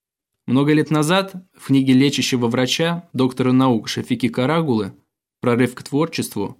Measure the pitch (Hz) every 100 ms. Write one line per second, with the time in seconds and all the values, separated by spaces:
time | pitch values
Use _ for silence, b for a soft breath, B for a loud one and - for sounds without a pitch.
0 | _ _ _ _ - 123 143 156 147 151
1 | 151 190 190 185 - _ - 135 135 127
2 | 143 139 127 127 120 123 127 - 165 170
3 | - 127 131 131 127 127 131 113 - -
4 | 113 123 120 120 127 165 156 110 98 -
5 | _ _ _ _ 123 120 123 - - 143
6 | 165 - 117 107 101 -